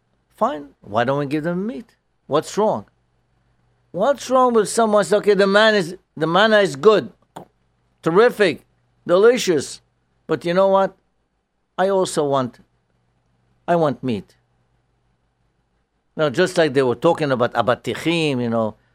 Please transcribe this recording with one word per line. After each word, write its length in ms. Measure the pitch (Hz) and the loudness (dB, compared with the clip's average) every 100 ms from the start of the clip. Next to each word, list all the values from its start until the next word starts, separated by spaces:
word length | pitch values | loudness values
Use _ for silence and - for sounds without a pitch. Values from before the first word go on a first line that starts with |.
| _ _ _ | _ _ _
Fine, 440 | - 107 147 143 _ | -6 -6 -6 -14 _
why 240 | - 104 | -6 -2
don't 160 | 120 139 | -2 -2
we 60 | 143 | -4
give 180 | 151 | -6
them 200 | 151 175 | -6 -6
meat? 300 | 208 262 226 _ _ _ - | -8 -10 -16 _ _ _ -4
What's 320 | 151 156 - | -4 -2 -2
wrong? 280 | 214 127 98 _ _ _ _ _ _ _ _ _ _ | -2 -4 -8 _ _ _ _ _ _ _ _ _ _
What's 360 | 170 233 285 - | -4 -2 -2 -2
wrong 260 | 254 254 | 0 2
with 140 | 226 196 | 2 0
someone 360 | - 226 208 | 0 2 2
saying, 180 | 160 208 | 2 0
"Okay, 120 | 202 | 2
the 120 | 196 196 | 2 4
man 300 | 202 220 208 | 4 4 2
is, 200 | 165 190 _ - | -2 -8 _ -6
the 100 | 156 | 0
manna 320 | 175 220 214 | 2 4 4
is 160 | 190 | 2
good, 380 | 139 196 208 117 - _ - - _ _ _ _ _ | 2 4 4 0 -12 _ -20 -20 _ _ _ _ _
terrific, 640 | 165 170 240 226 196 127 _ _ _ _ - | 0 4 4 2 -2 -2 _ _ _ _ 0
delicious, 760 | 175 220 247 - 156 117 - _ _ _ _ - | 4 4 2 0 -2 -4 -12 _ _ _ _ -8
but 180 | 160 | -6
you 80 | 170 | -2
know 140 | 180 196 | 0 2
what? 300 | 190 190 - _ _ _ _ _ _ _ - | 2 0 -4 _ _ _ _ _ _ _ -4
I 120 | 190 | 0
also 340 | 196 180 - | 0 -2 -2
want, 340 | 147 139 123 - _ _ _ _ _ _ _ _ _ _ - | -2 -2 -4 -8 _ _ _ _ _ _ _ _ _ _ -4
I 80 | 175 | 0
want 260 | 151 120 | 0 -4
meat." 320 | 131 107 - _ _ _ _ _ _ _ _ _ _ _ _ _ _ _ _ _ _ - | -6 -6 -10 _ _ _ _ _ _ _ _ _ _ _ _ _ _ _ _ _ _ -4
Now, 120 | 156 | -2
just 300 | 127 180 175 | 0 0 0
like 160 | 156 | 0
they 80 | 131 | 2
were 140 | 131 117 | 0 2
talking 340 | 165 165 151 | 0 0 -2
about 240 | 127 120 | -2 0
abatichim, 880 | 117 110 117 - 107 160 170 156 127 | 0 0 -2 -4 -6 -4 -2 -2 -2
you 80 | 120 | -4
know, 240 | 113 110 - _ | -4 -4 -8 _